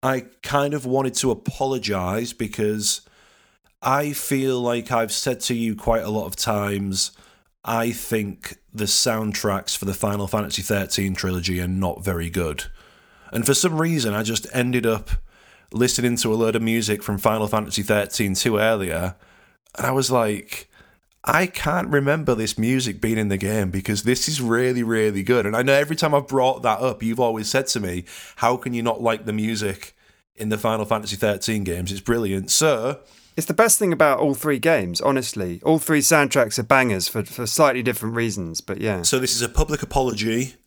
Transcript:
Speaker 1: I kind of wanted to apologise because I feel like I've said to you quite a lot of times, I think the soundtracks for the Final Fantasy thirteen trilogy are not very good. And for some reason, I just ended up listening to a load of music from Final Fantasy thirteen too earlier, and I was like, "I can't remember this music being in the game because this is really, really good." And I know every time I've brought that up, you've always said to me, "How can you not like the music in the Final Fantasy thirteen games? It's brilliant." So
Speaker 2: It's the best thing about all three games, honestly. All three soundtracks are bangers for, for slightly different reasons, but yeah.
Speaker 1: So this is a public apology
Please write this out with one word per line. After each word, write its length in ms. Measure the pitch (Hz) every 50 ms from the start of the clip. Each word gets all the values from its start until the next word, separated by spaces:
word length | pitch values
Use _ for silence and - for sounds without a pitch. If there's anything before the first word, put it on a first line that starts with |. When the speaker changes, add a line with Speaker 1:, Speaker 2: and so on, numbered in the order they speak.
| -
Speaker 1:
I 240 | 131 131 131 127 - _ _ -
kind 320 | - - 143 143 143 147
of 100 | 151 131
wanted 300 | 131 127 135 135 131 123
to 160 | - - 131
apologise 1000 | 113 98 - - - - 135 135 135 127 101 101 104 95 90 90 95 110 120 120
because 720 | - _ 117 104 - - 110 107 107 107 104 - - - _ _ _ _ _ _ _ _ _ _ _ _ _ _ _ _
I 320 | - - 131 143 147 147 147
feel 480 | - - - 135 131 135 131 131 123
like 300 | 123 120 120 120 113 -
I've 200 | 127 117 113 107
said 280 | - - - 135 123 120
to 140 | - - 123
you 200 | 117 113 113 107
quite 280 | 101 - - 113 110 87
a 80 | 104
lot 160 | 107 107 90 80
of 80 | 98
times, 760 | - - - 110 104 101 101 101 101 101 98 95 95 - - _ _ - - _ _ _ _ _ _ _
I 260 | - 117 117 117 120
think 680 | 113 - - - 117 110 107 101 98 - - - - _ _ _
the 120 | _ 110 110
soundtracks 920 | 110 - - - 127 113 110 110 107 104 - - 107 98 98 - - -
for 100 | - -
the 100 | 95 95
Final 320 | - - 104 101 104 101 95
Fantasy 340 | - 107 104 - - -
thirteen 540 | 98 - 110 101 98 - - - 98 98 95
trilogy 440 | - - 95 92 90 85 95 92 90
are 60 | 90 90
not 360 | 92 95 95 90 - - 85
very 260 | 98 92 85 85 85
good. 360 | 85 95 87 80 76 - - - - - - - _ _ _ _ _ _ - - -
And 100 | 117 113
for 120 | 110 139
some 260 | 131 - 180 160 156
reason, 320 | 160 165 170 156 123 113 101
I 80 | 104
just 240 | 113 107 117 107 - - -
ended 320 | 127 123 123 123 123 113
up 240 | 117 110 107 - - - - - - _ _ _ _ - _ _ _ -
listening 420 | 110 120 123 - - 123 123 120 117
to 140 | - 117
a 40 | 110
load 200 | 110 113 113 110
of 60 | 113
music 400 | 113 113 113 117 113 104 107 101
from 160 | - - 107 98
Final 300 | - 113 107 110 107 104
Fantasy 340 | 107 107 107 - - -
thirteen 540 | 101 107 110 104 101 - - - 110 101 95
too 240 | 92 - 123 113 104
earlier, 560 | 107 110 113 107 98 90 80 82 87 90 87 _ - _ _ _ _ _ _ _ _ _ _ -
and 100 | 123 127
I 40 |
was 200 | 131 139 131 131
like, 580 | 127 123 117 107 104 101 - - - - - _ _ _ - _ _ _ _ _ _ _ _
"I 240 | - 135 156 185 180
can't 420 | - - - 156 151 180 175 -
remember 460 | 151 143 139 139 147 156 156 - 123
this 220 | 107 110 110 - -
music 440 | 110 117 127 131 127 123 95 90
being 160 | 110 110 113 110
in 120 | 107 104
the 80 | 98 95
game 340 | 98 98 107 110 101 92
because 320 | 90 95 95 - 107 98 -
this 260 | 113 123 123 - -
is 100 | 156 143
really, 440 | 127 117 113 113 127 127 127 123 117
really 400 | 113 117 110 110 107 101 98 95
good." 220 | 95 123 123 107
And 120 | 101 107 117
I 60 | 127
know 100 | 139 139
every 220 | 139 147 147 160
time 180 | 156 - 156 151
I've 140 | 143 139 -
brought 340 | 131 135 127 131 131 120
that 180 | 120 120 110 117
up, 220 | 120 131 117 104
you've 180 | 117 113 113 117
always 300 | 123 117 113 110 107 98
said 180 | - 135 139 135
to 140 | - 123
me, 240 | 104 92 87 90 87 - - - - - - -
"How 180 | - 117 123
can 180 | 123 - 135 120
you 100 | 120 113
not 180 | 117 113 -
like 240 | 113 117 110 107 107
the 80 | 113 104
music 640 | 107 107 110 113 104 107 101 95 - - - _ _ _ _ _ _ _ _ _
in 140 | _ 110 110
the 80 | 110 104
Final 280 | 104 113 110 110 107
Fantasy 300 | 101 113 107 104 101 101
thirteen 500 | 98 - 107 104 95 - - 113 107 101
games? 260 | 90 85 87 87 92
It's 80 | 95 98
brilliant." 520 | 95 - 120 117 113 98 95 95 95 -
So 480 | - - 156 160 143 113 110 127 147 147 - _ _ _ _ _ _
Speaker 2:
It's 100 | - 160
the 80 | - 180
best 240 | - 220 220 - -
thing 160 | 214 185 170
about 240 | 135 160 147 135 113
all 140 | 147 147 139
three 240 | 120 - 151 147 127
games, 420 | - 165 165 135 98 87 85 80
honestly. 600 | - 135 139 135 123 113 - - 98 90 85 87 -
All 140 | - 156 160
three 220 | - - 160 147
soundtracks 580 | 135 - 165 156 143 135 127 143 123 107 107 -
are 60 | 117
bangers 440 | 110 143 135 131 123 104 95 87 -
for, 160 | - 113 101
for 220 | - - - 123
slightly 380 | 107 - - 160 143 131 127 120
different 320 | 120 120 - - 110 113
reasons, 460 | 117 117 113 98 98 92 82 80 -
but 200 | - - 98 101
yeah. 220 | 98 110 104 90 85
Speaker 1:
So 160 | 82 - 131
this 160 | 131 123 -
is 80 | 117 120
a 60 | 117
public 340 | - - 147 147 151 143 -
apology 720 | - - 143 131 127 113 101 104 113 110 117 131 131 - _ _